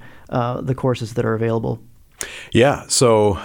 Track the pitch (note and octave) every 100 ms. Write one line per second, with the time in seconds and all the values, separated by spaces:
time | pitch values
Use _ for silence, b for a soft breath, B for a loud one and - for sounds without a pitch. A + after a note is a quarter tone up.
0 | B B B B2 A#2+ B2 B2+ B2+ C3 B2
1 | A2+ A#2 A2+ A2+ A2+ A2+ B2 - - -
2 | _ - B B B - B2+ C3+ - -
3 | B2 A2 G#2 F#2+